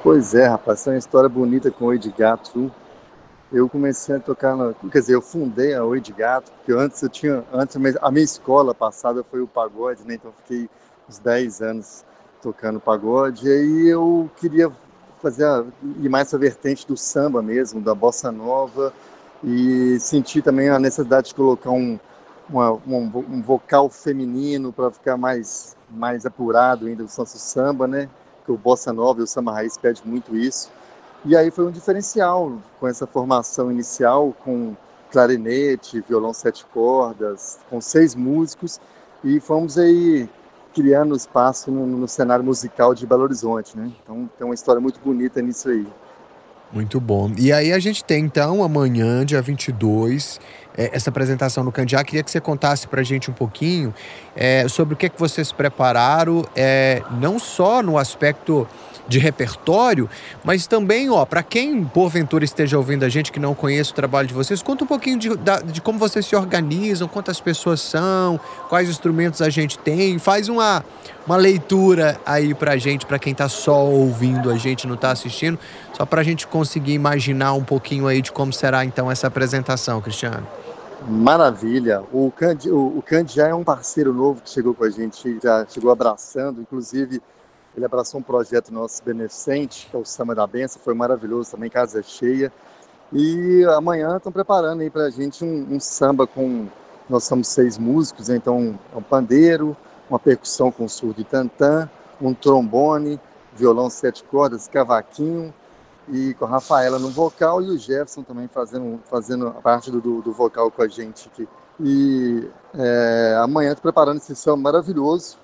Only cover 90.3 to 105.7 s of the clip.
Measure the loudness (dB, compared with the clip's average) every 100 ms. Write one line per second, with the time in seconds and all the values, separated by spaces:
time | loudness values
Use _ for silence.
90.3 | -2 -2 -2 -8 -8 -4 -2 0 -2 -2
91.3 | -6 -6 -10 -6 -2 -2 -4 -8 -4 -2
92.3 | 0 -2 -6 -20 -20 -20 _ -6 0 0
93.3 | 0 4 6 6 4 2 -2 -2 -4 -6
94.3 | -6 0 2 0 -4 -6 -2 -2 -2 -8
95.3 | -6 -6 -6 -4 -6 -6 0 2 4 0
96.3 | 0 -2 -2 -6 -12 -20 -20 -4 -2 0
97.3 | -2 0 2 2 2 0 0 0 -6 -4
98.3 | -2 0 -2 -2 -6 -14 -16 0 0 4
99.3 | 6 6 4 -2 -6 -16 -20 -6 0 2
100.3 | 2 -2 0 -2 0 -8 -6 -8 -8 -4
101.3 | -4 -4 2 2 2 -2 -14 -20 -6 -4
102.3 | 0 4 4 4 2 2 0 -2 -6 -12
103.3 | -20 _ 2 4 4 0 -2 -4 -4 -4
104.3 | 0 0 -2 -4 -2 2 0 -2 -8 -6
105.3 | -6 -10 -18 _